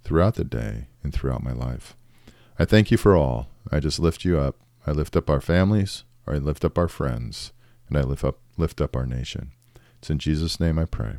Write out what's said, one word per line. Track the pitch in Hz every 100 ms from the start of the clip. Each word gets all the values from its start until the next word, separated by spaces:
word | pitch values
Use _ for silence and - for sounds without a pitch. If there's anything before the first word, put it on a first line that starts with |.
throughout | - 80 95
the | -
day | - 58 55 55 - _
and | 71
throughout | - 65 62
my | 64
life. | 60 62 62 - - - - - _ _ -
I |
thank | 85 110 104
you | 113
for | 104
all. | 90 69 58 65 - -
I | 76
just | 73 73
lift | 82 -
you | 90 85
up. | 69 - _ _
I | -
lift | 76 71
up | - -
our | 71
families, | - 87 95 107 98 - - _ -
or |
I | 73
lift | 71 76
up | 80 82
our | 85
friends, | - 71 58 58 - - - _ _ -
and | 73
I |
lift | 65 69
up, | 67 - _ -
lift | 82 -
up | 73
our | 64 65
nation. | 62 64 - 64 - _ - _ _
It's | -
in | 76
Jesus' | - 78 82 -
name | 85 80
I |
pray. | 82 - 53